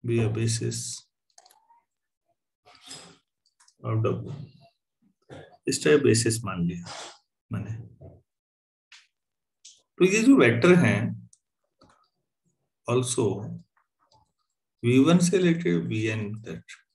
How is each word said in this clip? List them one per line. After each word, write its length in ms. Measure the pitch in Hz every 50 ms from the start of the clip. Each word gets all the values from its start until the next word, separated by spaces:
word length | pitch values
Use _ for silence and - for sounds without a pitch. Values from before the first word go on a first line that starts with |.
| -
be 140 | 117 117 117
a 100 | 113 113
basis 480 | 113 113 113 113 113 - 117 117 117 - - - - - - _ _ _ _ _ _ - _ _ _ _ _ _ _ _ _ _ _ _ _ _ _ _ _ _ _ _ _ _ _ _ _ _ - _ _ - - - - - - _ _ _ _ _ _ _ _ _ _ _ _ _ -
of 200 | 117 113 110 110
W। 280 | 110 - - - - 147 143 - - _ _ _ _ _ _ _ _ _ _ _ _ _ _ _ _ - - - - _ _ _ -
इस 160 | 135 - -
टाइप 180 | 151 151 147
basis 420 | 139 120 110 110 - 117 113 - -
मान 240 | 98 92 90 85 85
लिया 180 | 87 87 - - - - - - - _ _ _ _ _ _ _
मैंने। 200 | 113 107 - - 110 - - - - _ - - - - _ _ _ _ _ _ _ _ _ _ _ _ _ _ - - _ _ _ _ _ _ _ _ _ _ _ _ _ - - _ _ _ _ -
तो 60 | 175
ये 160 | 185 190 220 226
जो 120 | 262 277 262
vector 360 | 127 120 113 117 - 175 180
हैं, 540 | 175 - 107 101 104 113 113 117 - - - _ _ _ _ _ _ _ _ _ _ _ _ _ _ _ _ _ _ _ _ _ _ _ _ _ _ _ _ _ _ _ -
also 600 | 120 127 123 - - - 120 - - - 104 113 113 - - _ _ _ _ _ _ _ _ _ _ _ _ _ _ _ _ _ _ _ _ _ _ _ -
V 160 | 120 127 131
वन 180 | 139 160 170 180
से 180 | 180 - - 190
लेके 380 | 185 175 165 165 - - - 170
वी 280 | - 127 113 110 107
एन 360 | 110 110 110 104 101 107 107
तक 220 | - - - 117 - _ - - _ _